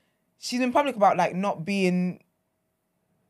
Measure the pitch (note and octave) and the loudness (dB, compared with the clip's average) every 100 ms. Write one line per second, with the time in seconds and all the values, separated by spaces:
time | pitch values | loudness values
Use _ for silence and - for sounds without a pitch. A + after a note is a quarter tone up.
0 | _ _ _ _ - B3 B3+ D4 C#4+ A#3 | _ _ _ _ -8 -2 0 2 0 2
1 | G3 E3+ E3+ F3 G3+ F3 D#3+ G3 F3+ F3+ | 2 4 0 -2 -4 -4 -4 0 2 0
2 | F3+ - _ _ _ _ _ _ _ _ | -2 -6 _ _ _ _ _ _ _ _
3 | _ _ _ | _ _ _